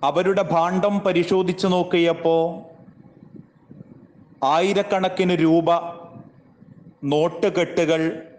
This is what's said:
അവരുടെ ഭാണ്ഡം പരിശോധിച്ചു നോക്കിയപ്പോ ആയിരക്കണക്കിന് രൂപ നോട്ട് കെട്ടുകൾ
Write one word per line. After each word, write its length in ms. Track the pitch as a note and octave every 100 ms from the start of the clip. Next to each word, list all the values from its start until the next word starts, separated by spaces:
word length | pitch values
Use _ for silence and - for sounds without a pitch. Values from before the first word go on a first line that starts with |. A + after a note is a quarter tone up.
അവരുടെ 400 | C#3 D3 F#3 G3 F#3
ഭാണ്ഡം 440 | E3+ E3+ F#3 G3+ G3+ G3
പരിശോധിച്ചു 600 | F3 E3+ F#3+ F#3 F#3 G3
നോക്കിയപ്പോ 680 | F3+ F3 F3+ E3 E3 E3 E3 E3 - - - - - - - - - - _ _ - - - - - - - C3+
ആയിരക്കണക്കിന് 840 | D#3 F#3+ G3 G3+ G3 F#3 F#3 F#3 F3
രൂപ 260 | D#3+ E3 E3 E3+ - - - - - - _ _ - - - - C#3+
നോട്ട് 360 | D3 E3 E3 G3+ E3+
കെട്ടുകൾ 460 | F#3 - D#3+ D#3+ D#3+ - -